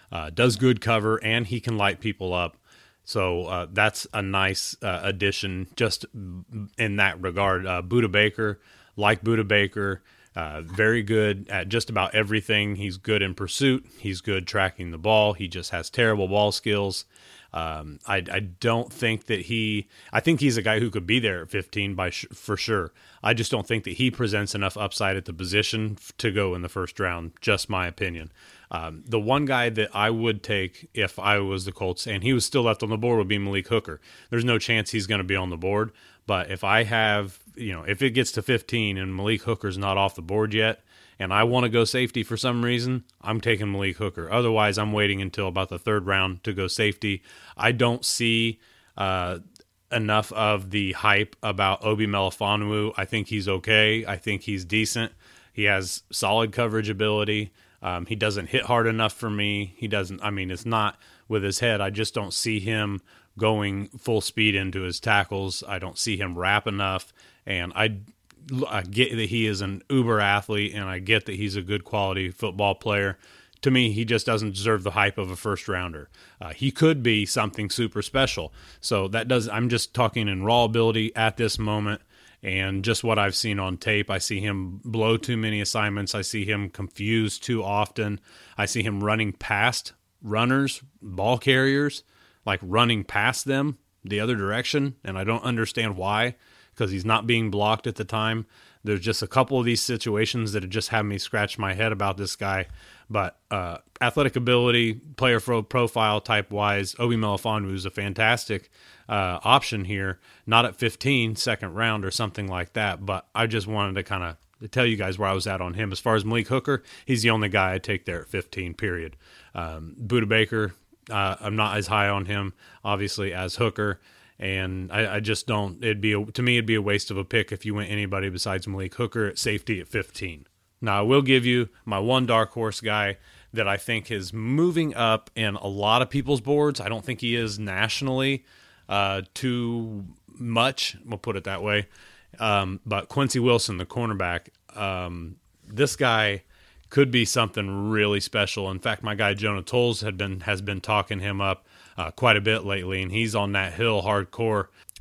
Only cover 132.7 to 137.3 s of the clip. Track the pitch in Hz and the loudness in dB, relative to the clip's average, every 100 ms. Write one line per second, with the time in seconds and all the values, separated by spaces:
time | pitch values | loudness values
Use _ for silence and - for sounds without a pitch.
132.7 | - 110 104 101 98 - - - 113 98 | -4 -2 0 0 -2 -12 -20 -10 -2 0
133.7 | 98 - 113 - 107 90 110 113 143 175 | 0 -2 -4 -2 -6 -6 -6 -2 2 2
134.7 | 170 156 117 113 110 - - 107 98 101 | 2 -2 0 2 2 -2 -2 -2 -2 -6
135.7 | 98 104 117 127 143 127 135 110 147 147 | 0 4 4 4 -2 0 0 2 2 2
136.7 | 135 98 113 113 117 120 | 0 -4 -6 -6 -4 -2